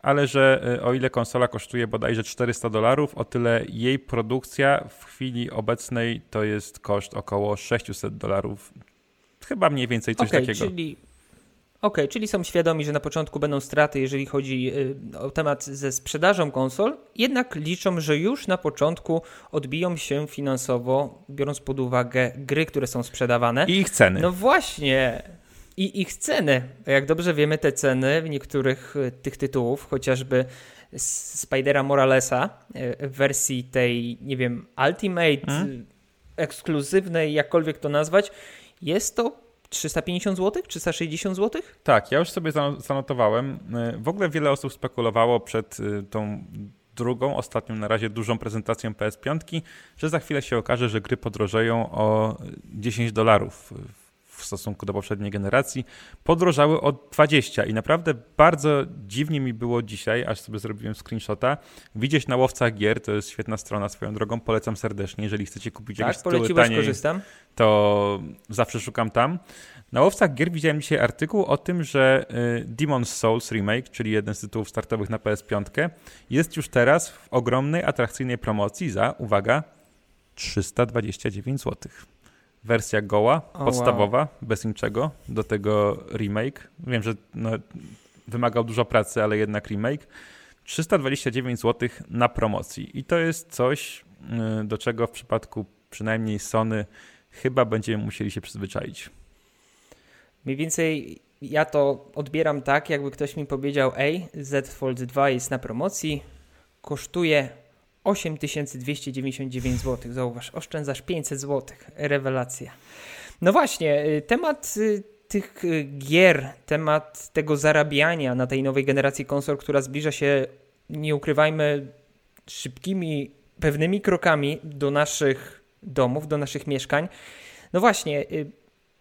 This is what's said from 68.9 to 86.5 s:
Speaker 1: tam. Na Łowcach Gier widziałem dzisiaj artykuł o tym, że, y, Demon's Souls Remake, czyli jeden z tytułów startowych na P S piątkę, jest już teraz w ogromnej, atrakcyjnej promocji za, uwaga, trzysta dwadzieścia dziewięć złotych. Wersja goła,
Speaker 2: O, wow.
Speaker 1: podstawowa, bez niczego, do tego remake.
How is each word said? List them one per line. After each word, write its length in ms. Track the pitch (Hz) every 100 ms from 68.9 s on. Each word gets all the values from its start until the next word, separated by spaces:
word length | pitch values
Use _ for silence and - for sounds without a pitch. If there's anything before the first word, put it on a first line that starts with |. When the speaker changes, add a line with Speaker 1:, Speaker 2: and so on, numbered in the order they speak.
| 113 113
Speaker 1:
tam. 280 | 120 131 175 - - - - -
Na 100 | -
Łowcach 320 | 170 - 190
Gier 160 | 127 165
widziałem 300 | 165 160 151
dzisiaj 180 | - 151
artykuł 460 | 120 - 160 214
o 120 | - 143
tym, 280 | - 175
że, 420 | 151 139 131 135 - 117 120 117
y, 60 | 117 117
Demon's 280 | 147 135
Souls 480 | 117 - 113 113 -
Remake, 360 | 113 101 117 127
czyli 200 | - 110
jeden 240 | 107 104
z 60 | 104
tytułów 280 | 101 113 104
startowych 420 | - - 113 101
na 80 | 110
P 120 | 110
S 120 | 107
piątkę, 480 | - 104 101 - 170 - - - -
jest 260 | 127 165 160
już 120 | -
teraz 400 | 127 120 160 -
w 180 | - -
ogromnej, 540 | 127 120 127 143 165
atrakcyjnej 540 | 170 143 117 - 127 120
promocji 520 | - 107 101 - 170
za, 240 | 101 113 -
uwaga, 440 | 117 101 101 135 156 _ _ _ _ _ _
trzysta 520 | - - - 95 - 120
dwadzieścia 440 | 117 107 - 113
dziewięć 300 | 101 123 135
złotych. 460 | 127 104 - - - _ - _ _ _
Wersja 380 | 107 117 - 107
goła, 400 | 104 104 110 156 -
Speaker 2:
O, 60 | -
wow. 80 | 131
Speaker 1:
podstawowa, 640 | 123 120 120 104 120 147 -
bez 220 | 120 110
niczego, 460 | 110 104 107 107 151 - -
do 160 | 110
tego 600 | 104 107 101 104 104 98 -
remake. 560 | 110 104 104 131